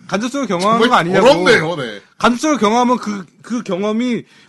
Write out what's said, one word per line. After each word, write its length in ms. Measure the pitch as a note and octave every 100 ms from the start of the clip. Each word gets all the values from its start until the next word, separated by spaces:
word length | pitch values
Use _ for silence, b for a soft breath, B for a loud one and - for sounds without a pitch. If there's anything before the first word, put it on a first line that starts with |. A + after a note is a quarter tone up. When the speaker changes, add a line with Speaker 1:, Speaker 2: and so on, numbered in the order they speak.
| -
Speaker 1:
간접적으로 380 | G3 A#3+ C#4 A#3
경험하는 340 | F3 G3 A3+
Speaker 2:
정말 80 | A#3
Speaker 1:
거 60 | A3+
아니냐고. 300 | E3 F#3+ A#3+
Speaker 2:
더럽네요, 500 | D#4 F3+ F#3 D#3+ E3+
네. 240 | A#2+ G2+ - -
Speaker 1:
간접적으로 420 | G#3+ A#3+ D#4 C#4
경험하면 400 | G#3 A#3 A#3+ B3
그, 280 | G#3 G3+ - _
그 200 | - A#3
경험이 580 | G3 F3+ G#3 A3 B3 G#3+ b b